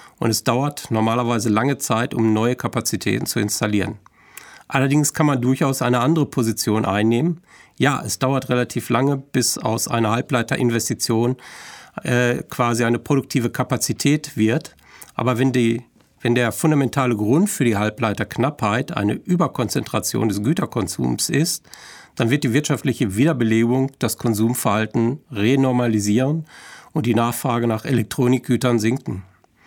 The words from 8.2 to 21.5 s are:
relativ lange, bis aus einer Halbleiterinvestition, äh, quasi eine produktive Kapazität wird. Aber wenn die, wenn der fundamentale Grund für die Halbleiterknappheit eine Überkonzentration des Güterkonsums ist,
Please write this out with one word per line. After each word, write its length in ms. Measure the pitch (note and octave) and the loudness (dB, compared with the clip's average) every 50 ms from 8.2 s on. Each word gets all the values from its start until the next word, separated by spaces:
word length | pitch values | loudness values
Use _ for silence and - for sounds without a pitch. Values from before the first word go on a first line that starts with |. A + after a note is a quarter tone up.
| C3+ C3 C#3 C3 - - | 0 0 0 -2 -2 -2
relativ 400 | B2 B2 A#2+ - - A#2 - - | 0 -2 -2 -2 -4 -8 -4 0
lange, 280 | A2+ A#2+ C3+ C#3+ C#3+ | 0 2 2 2 0
bis 400 | C3+ - _ - C3 A#2+ - - | -2 -6 _ -2 0 0 0 -2
aus 300 | - - A2 A2+ A#2 - | -2 -2 -2 -2 -2 -2
einer 220 | - A#2+ A#2 A2+ G#2+ | -2 0 0 2 2
Halbleiterinvestition, 1300 | A2+ A#2+ - - C#3 A#2+ A2+ - C#3 - C3 A#2+ A#2 A2+ - - A2+ - - - A#2 A2+ A#2 B2 C3 - - - - - - - - - - - - - - | 0 -2 -2 -2 -2 -2 0 0 -2 0 0 2 2 0 -2 -2 -4 -4 -2 0 0 2 2 0 -2 -4 -8 -20 -20 -20 -20 -20 -20 -20 -20 -16 -14 -8 -4
äh, 400 | - B2 B2 B2 A#2+ B2 - - - | 0 0 2 2 2 0 -2 -6 -8
quasi 340 | - - B2 A#2+ A#2+ A#2 A#2+ | -2 -2 0 0 2 0 2
eine 160 | A#2 A#2 A#2 | 0 0 -2
produktive 500 | - - D3 C#3 - - - C3 A2+ A#2 | 0 0 0 0 0 0 -2 0 0 0
Kapazität 880 | - - B2+ - C3 A#2+ - - G#2+ - - C#3 D3 D#3 - - - | -2 -2 -2 -2 -2 -2 -2 -4 -4 0 2 0 0 0 -2 -6 -2
wird. 400 | - G#2+ G#2+ A#2+ D#3+ - - - _ _ - - - - - - | 0 2 2 2 0 -4 -8 -20 _ _ -20 -20 -20 -20 -10 -6
Aber 220 | - A#2 B2+ A#2+ | -2 0 0 2
wenn 140 | A2+ C3 C3+ | 2 2 2
die, 320 | A#2+ B2+ A#2 A2+ A2+ A#2 - _ _ _ _ _ _ _ | 2 2 2 2 0 -2 -6 _ _ _ _ _ _ _
wenn 160 | - A#2 A#2+ | -2 0 2
der 160 | B2 B2 A2+ | 2 2 0
fundamentale 640 | - - - D#3 D#3 C#3+ C3+ A#2+ - C#3+ C3 B2+ A#2 | 0 0 2 2 4 4 2 2 0 0 0 0 0
Grund 340 | G2+ G#2 G#2 B2+ E3 G#3 G3+ | 0 2 2 4 4 2 2
für 140 | - - C3+ | 0 0 2
die 140 | A#2+ G#2 | 2 2
Halbleiterknappheit 1200 | G2+ G#2+ G#2+ - - A#2 G#2+ G2 - G#2+ - - - A#2+ D3 D3 - A#2+ G#2 G#2 B2 C#3+ - - | 2 0 -2 -2 -2 -2 -2 0 -2 -4 -6 -2 -2 -2 -2 -2 -2 -2 0 0 -2 -2 -4 -4
eine 160 | G#2+ G2+ G#2 B2+ | -2 -2 -2 -2
Überkonzentration 1160 | - - - F3 E3+ E3 - - - A#2 G#2 - C3 A#2 - - G#2+ - - - A2+ A2+ A2 | -4 -2 -2 0 0 0 -2 -2 -4 -4 -4 -4 -6 -6 -4 -6 -4 -4 -2 -2 0 0 0
des 140 | F#2+ G#2 G#2 | -2 -2 -2
Güterkonsums 880 | B2+ E3+ - - - - A#2+ G2+ F#2 - - B2 B2 A#2 - - - | -2 0 -2 -2 -4 -2 -4 -4 -4 -4 -4 -2 -2 -2 -2 -2 -2
ist, 360 | E3 C#3 E3 - | 0 0 0 0